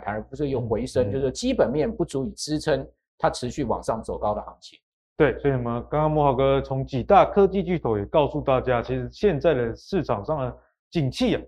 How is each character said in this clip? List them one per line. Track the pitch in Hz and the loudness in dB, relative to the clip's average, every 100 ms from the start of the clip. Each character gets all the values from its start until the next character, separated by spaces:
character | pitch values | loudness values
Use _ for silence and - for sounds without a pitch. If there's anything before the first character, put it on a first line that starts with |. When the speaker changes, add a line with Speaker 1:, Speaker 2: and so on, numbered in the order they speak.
| - | -4
Speaker 1:
弹， | |
而 | 107 110 | -8 -8
不 | 135 | -6
是 | 143 | -4
有 | 131 | -2
回 | 117 110 127 | -2 -2 -2
升， | 135 110 | 0 0
Speaker 2:
嗯， | |
嗯。 | |
Speaker 1:
就 | 135 | 0
是 | 135 | -2
基 | - 247 | -2 -2
本 | 254 110 | 2 2
面 | 147 185 | 2 -2
不 | 226 165 | -2 -4
足 | 139 127 | -4 -6
以 | |
支 | - - 151 | -6 -6 -4
撑 | 151 135 - _ _ _ | 0 -2 -2 _ _ _
它 | 156 | -2
持 | - 123 | -2 -6
续 | 131 | -4
往 | 117 92 | -2 -2
上 | 87 113 | -2 -4
走 | 110 85 | -6 -4
高 | 104 104 | -4 -4
的 | |
行 | - - | -6 -16
情。 | - - _ _ _ - | -20 -20 _ _ _ 2
Speaker 2:
对， | 143 107 | 2 2
所 | 143 | 0
以 | |
我 | 131 | 0
们 | 117 120 117 | -2 -4 -4
刚 | 151 | 0
刚 | 156 | 2
慕 | 151 | 4
骅 | 147 127 | 2 4
哥 | 135 135 | 2 2
从 | 131 135 | 0 -4
几 | 135 131 | -4 -4
大 | 110 196 | 6 6
科 | 190 208 196 | 6 4 2
技 | 190 | 2
巨 | 170 175 | -2 -2
头 | 123 107 | 0 -2
也 | 98 | 0
告 | 165 139 | 2 2
诉 | 147 | 0
大 | 135 127 | 0 0
家， | 123 120 | 2 -2
其 | 113 127 | -2 -6
实 | 123 | -6
现 | - 208 147 | -2 0 2
在 | 165 | 2
的 | 131 117 117 | 2 0 -6
市 | - 180 | -4 -2
场 | 143 110 101 | 0 -2 -2
上 | 156 | -4
的 | 123 - _ _ _ | -4 -8 _ _ _
景 | 175 131 | -2 -2
气 | - 240 | 0 0
啊， | 143 | 0